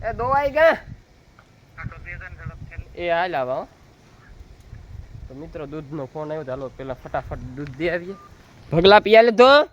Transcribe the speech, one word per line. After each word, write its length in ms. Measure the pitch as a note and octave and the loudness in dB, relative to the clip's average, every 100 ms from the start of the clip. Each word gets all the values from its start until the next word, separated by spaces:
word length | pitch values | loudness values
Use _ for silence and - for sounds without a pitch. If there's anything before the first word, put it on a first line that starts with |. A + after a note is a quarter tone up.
એ 120 | A3+ G#3+ | -10 -6
દોવાઈ 320 | A#3+ C#4 C#4+ | -2 0 0
ગયા. 260 | C#4 D#4+ C#4 - - _ _ _ _ _ _ _ - - E3 F3 F3 F#3 E3 E3 E3 - E3+ - | 2 2 2 -8 -20 _ _ _ _ _ _ _ -18 -18 -16 -18 -16 -18 -16 -16 -16 -18 -18 -18
એ 160 | - F3 | -8 -4
હાલ 240 | E3+ F3+ | -2 -2
આવા, 200 | D3+ B2+ | -4 -6
હો. 140 | C#3 E3+ _ _ _ _ _ _ - - - - - - - - - - | -8 -10 _ _ _ _ _ _ -20 -20 -20 -20 -20 -20 -20 -20 -20 -20
તો 60 | |
મિત્રો, 320 | C3 E3 E3 C#3+ | -18 -16 -14 -12
દૂધનો 400 | D3+ C#3 D#3 C3 | -14 -12 -12 -12
ફોન 240 | D#3 D3+ | -12 -10
આવ્યો, 140 | D#3 | -10
તો 60 | C3+ | -10
હાલો 180 | C3 C3 | -10 -12
પેલા 260 | - C3+ | -14 -14
ફટાફટ 520 | B2 - D3 - C3+ B2+ B2+ | -14 -8 -10 -8 -14 -14 -14
દૂધ 220 | D3 C3 | -14 -8
દે 120 | E3+ | -6
આવીએ. 260 | F3 F3 G3 - - _ - - | -6 -10 -16 -20 -20 _ -20 -4
ભગલા, 280 | D#3 F#3+ G#3 | 2 6 6
પી 160 | G#3 A3 | 8 6
આલે 160 | A#3 | 6
તો. 360 | G#3+ B3+ C#4+ D#4+ | 6 6 6 2